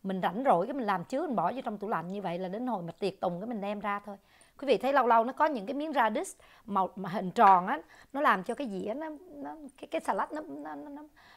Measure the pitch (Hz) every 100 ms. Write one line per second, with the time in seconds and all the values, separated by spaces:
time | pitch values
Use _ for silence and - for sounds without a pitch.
0 | 190 190 185 190 277 175 220 285 208 185
1 | 165 269 320 202 175 247 254 208 202 185
2 | 175 202 190 175 185 208 254 202 170 -
3 | 196 - 180 175 226 220 196 208 208 202
4 | 202 202 _ _ _ - 277 196 254 277
5 | 240 226 233 247 311 254 196 285 311 269
6 | 220 247 381 - - - - 196 185 196
7 | 190 208 185 233 202 180 190 302 - -
8 | - 277 277 190 185 233 262 185 202 262
9 | 320 294 349 285 285 311 285 - - 320
10 | - 202 285 - 311 294 302 285 294 285
11 | 302 _ -